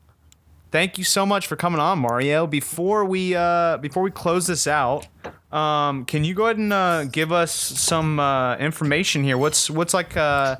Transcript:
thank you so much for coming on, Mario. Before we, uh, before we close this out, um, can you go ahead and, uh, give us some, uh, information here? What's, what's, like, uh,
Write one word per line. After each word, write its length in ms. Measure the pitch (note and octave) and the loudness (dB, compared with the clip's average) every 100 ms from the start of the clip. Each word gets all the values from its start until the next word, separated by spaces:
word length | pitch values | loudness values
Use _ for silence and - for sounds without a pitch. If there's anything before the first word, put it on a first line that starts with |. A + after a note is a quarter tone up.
| _ _ _ _ _ - - | _ _ _ _ _ -20 -4
thank 260 | D#3 F#3 F#3 | -2 0 -2
you 80 | F3+ | -2
so 200 | G3 G3 | 0 2
much 220 | G3 - | 0 -2
for 80 | D3+ | -2
coming 240 | F3 D#3+ | 0 2
on, 200 | D#3+ F3+ | 2 2
Mario. 460 | A#2+ A#2+ C#3+ D3+ E3 | 0 0 2 2 0
Before 600 | D3 - E3+ F#3 G#3+ F#3+ | -2 -4 -2 0 2 0
we, 300 | F#3 F3+ F3 | 0 0 0
uh, 420 | F3 E3+ E3+ C#3+ | 2 2 2 0
before 260 | C#3+ F#3 | -2 -2
we 80 | F#3+ | -2
close 360 | - F3 F3+ F3 | -2 0 0 0
this 200 | E3 D3 | 0 0
out, 400 | D3+ B2 C#3+ - - - - - | 2 2 -2 -6 -16 -18 -18 -8
um, 500 | D3+ D3+ D3+ C#3+ C3+ | -2 0 0 0 -2
can 220 | A#2+ D3+ D#3 | -2 -2 0
you 80 | |
go 100 | F#3 | 0
ahead 140 | A3+ G#3+ | 0 0
and, 160 | G#3 | 0
uh, 320 | G3 F3+ E3 C#3 | 2 2 0 -2
give 260 | D3+ D#3+ | -2 0
us 220 | F3 E3+ | 2 0
some, 680 | - - C3 - E3 D#3 D3 | -2 -4 -2 0 0 0 0
uh, 380 | C#3+ C3+ B2+ A#2 | 2 2 0 -2
information 680 | D3+ - D3 D3+ F#3+ D3 | -4 -2 0 0 0 0
here? 140 | C#3 B2+ | 2 2
What's, 320 | D3 - - | 2 0 0
what's, 240 | D#3+ E3+ | -2 0
like, 240 | F#3 F3 E3+ | 0 0 0
uh, 400 | D3 C#3+ C3+ | 0 2 0